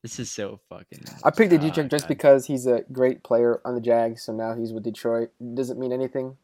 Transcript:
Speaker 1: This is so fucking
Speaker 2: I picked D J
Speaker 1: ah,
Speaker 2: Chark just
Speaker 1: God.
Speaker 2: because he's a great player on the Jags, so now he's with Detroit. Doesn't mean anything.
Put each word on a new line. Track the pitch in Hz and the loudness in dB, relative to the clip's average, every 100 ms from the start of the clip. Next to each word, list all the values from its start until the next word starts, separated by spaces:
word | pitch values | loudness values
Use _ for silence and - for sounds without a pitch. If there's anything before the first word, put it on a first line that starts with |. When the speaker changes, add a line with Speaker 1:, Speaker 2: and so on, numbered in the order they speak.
Speaker 1:
This | 120 - | -14 -10
is | 117 | -10
so | - 101 104 _ | -8 -10 -10 _
fucking | 87 90 - - - | -20 -20 -20 -20 0
Speaker 2:
I | 151 | 0
picked | - 214 | 4 6
D | 165 | 6
J | 151 | 4
Speaker 1:
ah, | |
Speaker 2:
Chark | 160 139 | -2 -2
just | 147 | -2
Speaker 1:
God. | - | -2
Speaker 2:
because | 143 147 135 127 | 2 6 6 4
he's | 135 123 | -2 0
a | 117 - | 0 -2
great | 131 127 127 | 0 0 0
player | - 117 120 117 123 | 0 2 4 0 -4
on | |
the | 123 | -4
Jags, | 117 117 117 117 | 2 2 0 -4
so | - | -10
now | 110 113 | -6 -6
he's | 117 117 | -6 -8
with | 110 | -6
Detroit. | 113 110 - 117 117 _ 120 | -8 -6 -2 -2 -4 _ -12
Doesn't | 120 123 123 | -8 -6 -6
mean | 127 | -6
anything. | 127 131 139 131 135 | -4 -4 -6 -8 -12